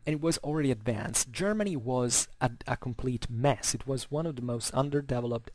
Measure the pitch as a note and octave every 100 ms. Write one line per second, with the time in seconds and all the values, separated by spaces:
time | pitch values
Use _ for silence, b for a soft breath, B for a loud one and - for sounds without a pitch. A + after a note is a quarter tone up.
0 | - D3+ D#3+ D#3+ C#3+ D#3 C#3 A#2 A2 A2
1 | - - - A2+ F#3+ G#3+ G3+ D#3 A2+ B2
2 | B2 A#2 - - B2+ A#2 - B2+ - A#2
3 | C3 A#2+ - A#2 C#3 B2 - - - C3+
4 | - D3 E3 C3 A#2+ A#2+ - C3 C#3+ C#3+
5 | C#3 B2 A#2+ A#2 -